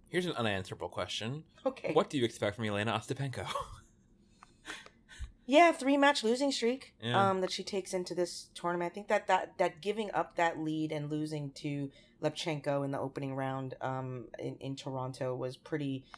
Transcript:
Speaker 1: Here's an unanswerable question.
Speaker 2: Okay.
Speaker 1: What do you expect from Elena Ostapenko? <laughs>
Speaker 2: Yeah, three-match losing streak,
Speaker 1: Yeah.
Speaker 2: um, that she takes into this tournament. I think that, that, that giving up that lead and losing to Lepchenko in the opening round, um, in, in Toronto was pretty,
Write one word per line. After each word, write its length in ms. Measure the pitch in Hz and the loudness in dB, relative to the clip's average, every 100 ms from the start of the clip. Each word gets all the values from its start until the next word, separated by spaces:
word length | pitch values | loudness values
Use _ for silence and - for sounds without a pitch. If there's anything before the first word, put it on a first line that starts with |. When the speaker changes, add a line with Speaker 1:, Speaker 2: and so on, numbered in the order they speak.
| - | -6
Speaker 1:
Here's 160 | 175 175 | -4 -2
an 80 | |
unanswerable 560 | 123 113 98 92 - 87 | 0 0 0 -2 -8 -8
question. 540 | - 90 - 110 147 - - 262 | -4 -4 -4 -6 -8 -12 -6 -6
Speaker 2:
Okay. 260 | - - | -4 0
Speaker 1:
What 160 | 156 - | 2 2
do 80 | 143 | 2
you 80 | 117 | 0
expect 300 | - 107 101 | 2 -2 0
from 100 | 107 | 0
Elena 260 | 101 110 | 0 2
Ostapenko? 540 | 107 - 131 139 110 - | 0 -2 -4 -4 -4 -6
<laughs> 40 | - - - - - _ - _ _ - _ - - - - _ - - - - | -6 -8 -12 -20 -20 _ -20 _ _ -20 _ -14 -14 -16 -20 _ -14 -14 -12 6
Speaker 2:
Yeah, 240 | 285 339 | 10 10
three-match 500 | 320 262 285 277 285 | 8 4 6 6 6
losing 280 | 220 254 277 | 2 2 2
streak, 440 | 269 233 262 - _ | 2 2 0 -6 _
Speaker 1:
Yeah. 300 | 117 185 196 | 0 4 4
Speaker 2:
um, 120 | 190 | 4
that 100 | 185 | 0
she 120 | - | -4
takes 300 | 190 196 185 | -4 -4 -2
into 220 | 185 180 175 | -4 -2 -2
this 340 | 175 - - - | -2 -2 -12 -6
tournament. 360 | 175 175 175 | -2 0 -2
I 40 | 202 | -4
think 140 | 208 | 0
that, 180 | 208 196 | 0 4
that, 320 | 185 - - | 2 0 0
that 200 | 175 170 | 0 0
giving 300 | 185 208 202 | -4 -2 -2
up 260 | 156 170 - | -2 -2 0
that 200 | 170 139 | 0 0
lead 320 | 156 156 156 | -2 -2 -2
and 160 | 156 147 | -2 -4
losing 400 | 151 156 151 143 - | -4 -2 -4 -6 -6
to 340 | 147 143 139 - - _ | -4 -4 -6 -10 -20 _
Lepchenko 640 | 151 147 170 147 147 143 | -6 -4 -4 -2 0 0
in 60 | 139 | 0
the 100 | 135 | -2
opening 360 | 135 143 135 135 | -4 -4 -4 -4
round, 400 | 135 135 131 - | -4 -4 -6 -6
um, 460 | 131 131 131 127 113 - | -4 -4 -4 -8 -10 -8
in, 160 | 135 135 | -8 -8
in 200 | 139 135 | -8 -8
Toronto 600 | 139 131 131 131 131 127 | -6 -4 -6 -4 -4 -2
was 200 | 127 131 | -4 -8
pretty, 480 | - 156 139 131 - | -6 -4 -2 -4 -8